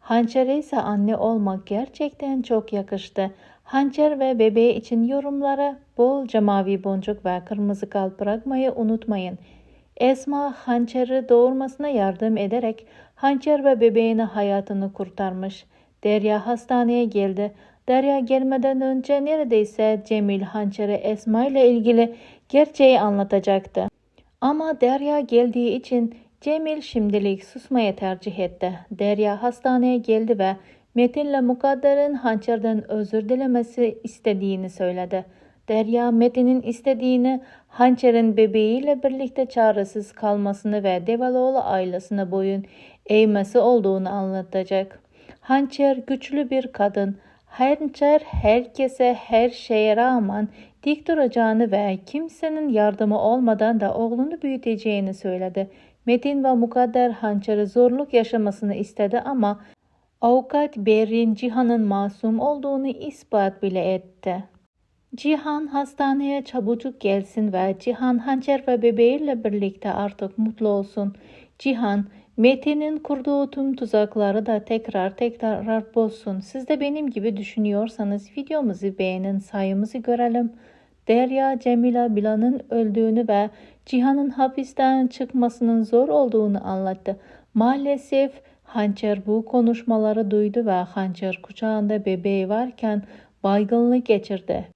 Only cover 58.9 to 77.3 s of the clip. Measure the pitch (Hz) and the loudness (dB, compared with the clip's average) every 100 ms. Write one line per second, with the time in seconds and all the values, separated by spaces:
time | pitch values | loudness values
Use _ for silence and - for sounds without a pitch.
58.9 | - 202 240 247 269 208 208 - _ _ | -2 -2 -2 -2 -2 0 -2 -10 _ _
59.9 | _ _ _ 233 254 254 294 294 294 202 | _ _ _ 2 2 2 0 0 -2 2
60.9 | 214 220 226 226 214 247 226 247 233 214 | 2 2 2 0 0 -2 0 2 2 0
61.9 | 196 202 196 226 220 277 294 277 277 269 | 0 -2 -4 -2 0 0 -2 -4 -4 -4
62.9 | - 302 - _ 214 196 196 202 185 175 | -6 -10 -14 _ 0 0 -2 -4 -2 -2
63.9 | 185 185 _ - 180 196 _ _ _ _ | -4 -6 _ -8 -8 -10 _ _ _ _
64.9 | _ _ 254 285 302 294 294 302 277 277 | _ _ -8 -2 -2 -2 -6 -4 -6 -6
65.9 | - 277 269 277 277 277 254 208 233 262 | -4 -2 0 -2 -4 -4 -6 -2 -4 -6
66.9 | 262 208 196 196 - 214 185 190 190 - | -6 -2 -2 -2 -4 -2 0 -2 -2 -4
67.9 | 233 254 240 240 269 269 277 277 247 233 | -2 0 0 0 -4 0 -2 0 2 2
68.9 | 214 233 277 302 247 220 208 196 196 208 | 4 4 4 -2 -4 -2 -2 -4 -4 -6
69.9 | 196 202 202 196 196 220 220 214 202 196 | -4 -4 -6 -10 -4 -4 -2 0 0 -2
70.9 | - 202 196 - - - _ 269 240 226 | -6 -6 -6 -20 -20 -20 _ -4 -2 0
71.9 | 202 202 - _ - 233 262 294 294 302 | -2 -4 -10 _ 2 4 4 0 -2 -2
72.9 | 311 302 285 254 285 277 277 269 262 226 | -6 -4 -4 -2 -2 -2 -4 -4 -4 0
73.9 | 220 208 214 202 202 220 214 214 226 226 | 0 0 0 0 0 -2 -4 -2 -6 -4
74.9 | 208 185 190 240 233 226 214 208 220 220 | -4 -4 -2 -6 -4 -6 -4 -2 -4 -2
75.9 | 233 220 220 - 190 190 262 254 302 285 | -2 -2 -4 -10 -8 -10 -14 -4 -2 -2
76.9 | 294 294 226 208 | -4 -4 -4 -4